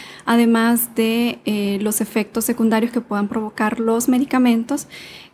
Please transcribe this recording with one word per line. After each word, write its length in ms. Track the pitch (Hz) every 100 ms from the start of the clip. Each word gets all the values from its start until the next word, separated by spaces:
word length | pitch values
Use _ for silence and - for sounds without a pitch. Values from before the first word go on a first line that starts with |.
| - - -
además 680 | 233 233 226 226 233 - -
de, 440 | 220 233 240 - -
eh, 320 | 208 202 196
los 200 | 202 -
efectos 440 | 208 226 208 233 226
secundarios 460 | 240 226 220 240
que 80 | 240
puedan 280 | - 202 202
provocar 520 | 226 214 - 214 220
los 300 | 226 226 247
medicamentos 800 | 254 285 254 247 226 226 285 - - - - -